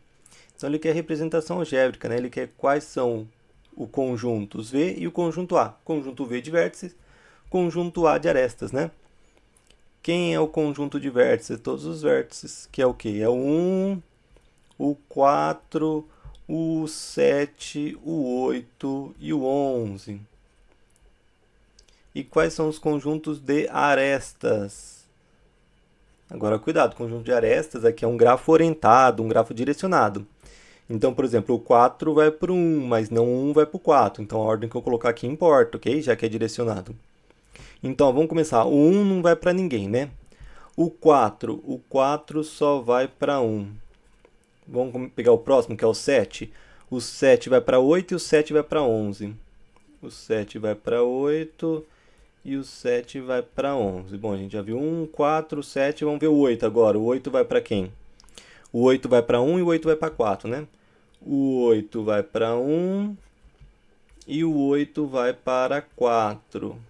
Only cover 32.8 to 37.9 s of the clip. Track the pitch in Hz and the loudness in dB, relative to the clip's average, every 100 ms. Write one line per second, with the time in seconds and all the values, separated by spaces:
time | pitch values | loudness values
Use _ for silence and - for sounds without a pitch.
32.8 | 127 113 110 113 120 127 139 151 151 - | 0 0 0 0 2 0 2 2 2 0
33.8 | - 143 104 - 104 110 110 107 113 123 | 4 4 4 0 -6 -2 0 -2 -4 -6
34.8 | 127 117 123 117 123 156 175 139 113 - | -2 0 0 -2 -6 0 4 6 4 0
35.8 | - 147 151 110 113 110 110 - 117 104 | -2 0 0 0 -2 -2 -4 -4 -4 -4
36.8 | 92 113 _ _ _ _ _ - - - | -10 -18 _ _ _ _ _ -20 -20 -10
37.8 | 131 | -4